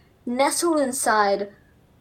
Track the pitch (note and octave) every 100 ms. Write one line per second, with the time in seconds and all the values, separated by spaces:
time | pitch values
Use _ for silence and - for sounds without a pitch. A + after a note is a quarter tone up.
0 | _ _ - B3 C#4+ D4+ E4+ D#4 C4 B3
1 | B3 G#3+ G3+ G3+ G3+ - _ _ _ _